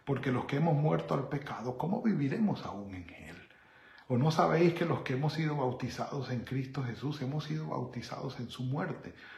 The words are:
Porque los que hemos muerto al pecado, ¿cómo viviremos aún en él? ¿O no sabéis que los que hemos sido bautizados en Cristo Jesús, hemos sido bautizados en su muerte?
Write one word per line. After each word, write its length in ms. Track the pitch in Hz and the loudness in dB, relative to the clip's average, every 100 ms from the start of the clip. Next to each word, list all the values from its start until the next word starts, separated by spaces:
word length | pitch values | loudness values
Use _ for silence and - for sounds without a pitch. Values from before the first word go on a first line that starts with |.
| - | -2
Porque 260 | 135 135 | 0 2
los 140 | 123 - | 0 0
que 100 | 143 | 2
hemos 200 | 165 147 | 4 6
muerto 380 | 151 165 - | 4 2 2
al 140 | 151 131 | -2 -2
pecado, 500 | 139 - - 123 123 | -4 -4 -6 -6 -4
¿cómo 240 | 160 214 | -2 2
viviremos 640 | 226 165 139 226 208 139 - | 2 2 2 2 2 2 -4
aún 300 | 101 101 92 | -8 -8 -10
en 140 | 87 | -12
él? 260 | - 78 85 - - - - - - - | -14 -16 -16 -20 -20 -20 -20 -20 -20 -2
¿O 100 | 123 | 2
no 140 | 151 | 4
sabéis 420 | 156 170 160 175 | 4 4 8 6
que 120 | - 170 | 6 2
los 160 | 131 | 0
que 120 | - | 0
hemos 200 | 127 151 | 0 0
sido 240 | 160 156 147 | 0 0 0
bautizados 760 | 127 127 123 - 113 143 127 | 0 -2 -4 -4 -4 -4 -4
en 80 | 123 | -4
Cristo 420 | - 131 131 - | -2 -4 -2 -4
Jesús, 400 | 123 107 135 - | -4 -4 -4 -4
hemos 220 | 131 151 | -2 -4
sido 240 | - 156 156 | -2 -4 -2
bautizados 720 | 135 123 123 - - 139 127 | -4 -4 -6 -8 -6 -6 -6
en 100 | 117 | -8
su 140 | - | -6
muerte? 500 | 127 147 156 - - - - | -2 -2 -2 -6 -10 -14 -18